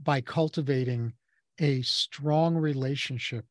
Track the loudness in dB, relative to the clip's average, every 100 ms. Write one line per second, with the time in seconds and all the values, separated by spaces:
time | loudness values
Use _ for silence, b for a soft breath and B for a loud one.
0 | 0 0 0 0 0 0 0 0 0 -2
1 | -4 -8 _ _ _ -2 2 2 0 -2
2 | -2 -4 0 4 4 2 2 0 -2 -2
3 | -4 -6 -6 -8 -8